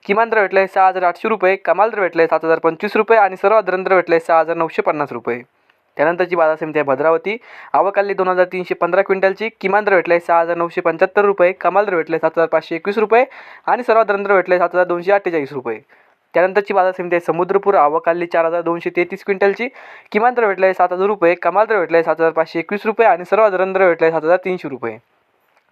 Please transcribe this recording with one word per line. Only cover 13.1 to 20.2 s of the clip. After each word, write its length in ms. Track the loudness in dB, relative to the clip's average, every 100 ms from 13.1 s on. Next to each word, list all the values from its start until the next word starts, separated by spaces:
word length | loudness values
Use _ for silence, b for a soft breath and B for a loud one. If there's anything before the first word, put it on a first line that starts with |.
| 2 2 B B B -4
आणि 160 | -2
सर्वात 220 | 2 2
दर 300 | 2 -2 0
भेटलाय 240 | 0 2 0
सात 100 | 0
हजार 120 | 0 0
पाचशे 280 | -2 0
एकवीस 380 | 0 0 -4 -4
रुपये. 260 | -8 -8 -10 -14 b b b _
त्यानंतरची 400 | 0 0 0 0
बाजार 180 | 0 0 -2
समिती 180 | -2 -2
आहे 80 | -2
समुद्रपूर, 480 | -2 -2 0 2
आवक 340 | 2 2 0 -2
आलेली 180 | -2 -2
चार 180 | 0
हजार 180 | 0 -2
दोनशे 280 | -4 -4 -4 -4
तेहतीस 280 | -4 -6
क्विंटलची, 440 | -6 0 0 0 -6 B B B B
किमान 220 | 0